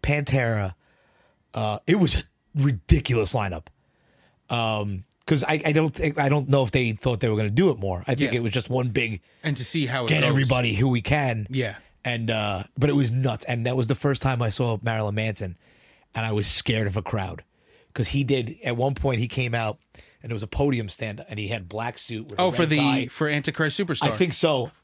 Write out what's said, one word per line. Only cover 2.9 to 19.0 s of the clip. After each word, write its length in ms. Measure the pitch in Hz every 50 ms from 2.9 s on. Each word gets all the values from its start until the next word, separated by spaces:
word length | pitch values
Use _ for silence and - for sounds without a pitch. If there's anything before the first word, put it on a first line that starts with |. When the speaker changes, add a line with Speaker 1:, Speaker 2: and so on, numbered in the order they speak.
| - 156 - - 123 117 104 - -
Speaker 1:
lineup. 340 | 123 104 98 87 80 - - _ _ _ _ _ _ _ _ _ _ _ _ _ _ _ _
Um, 540 | 127 120 113 110 110 107 104 104 98 95 95 _ _ _ _
'cause 180 | - 156 143 -
I, 180 | - 156 156 151
I 60 | 160
don't 220 | 147 156 160 156 -
think, 260 | - 180 156 143 -
I 100 | 143 139
don't 200 | 143 151 135 139
know 140 | 135 139 131
if 80 | 113
they 220 | - 135 127 117 107
thought 260 | 101 - 131 120 101
they 100 | - 117
were 60 | 110
gonna 120 | 107 110 104
do 200 | 104 131 190 185
it 80 | 135 110
more. 240 | 98 98 92 90 -
I 80 | - 131
think 160 | 135 143 131 117
Speaker 2:
Yeah. 60 | 123
Speaker 1:
it 40 | 117
was 80 | 113 98
just 160 | 127 110 -
one 200 | 123 127 127 127
big 320 | 104 127 120 113 110 95 _ _ _ _ -
Speaker 2:
And 120 | 156 147
to 60 | 127 127
see 200 | - - 165 143
how 200 | 120 123 135 123
it 40 | 113
Speaker 1:
get 120 | 156 156
Speaker 2:
goes. 80 | 143 143
Speaker 1:
everybody 440 | 139 135 139 123 131 127 123 117 107
who 120 | 98 123 135
we 120 | 127 120
can. 460 | 104 - 139 151 143 131 120 110 107 -
Speaker 2:
Yeah. 260 | 131 131 123 107 95 - - _ _ _ _
Speaker 1:
And, 280 | 123 120 117 117 110
uh, 320 | 113 110 104 104 98 92 101 - _
but 120 | - 123 147
it 40 | 143
was 180 | 143 139 113
nuts. 340 | 113 127 131 135 110 104 -
And 200 | - 123 117 117
that 100 | 123 127
was 100 | 131 123
the 80 | 110 -
first 260 | - - 143 139 -
time 200 | - 135 131 117
I 80 | 120 110
saw 280 | 101 - 127 120 113 104
Marilyn 340 | - 117 113 110 107 104 104
Manson, 420 | 110 110 110 104 - 104 90 85 _ _ _ _ _ _ _ _ _ _ _ _
and 100 | 113 113
I 60 | 113
was 160 | 107 107 101
scared 400 | - - - - - 117 110 107
of 100 | 101 92
a 40 | 107
crowd. 420 | 98 - - 107 95 92 87 85 - _ _ _ _ _ _ _ _ _ _
'Cause 140 | - 117 -
he 140 | - 143 139
did, 340 | 117 139 131 117 107 - - -
at 120 | - 120
one 180 | 117 123 139 135
point 240 | -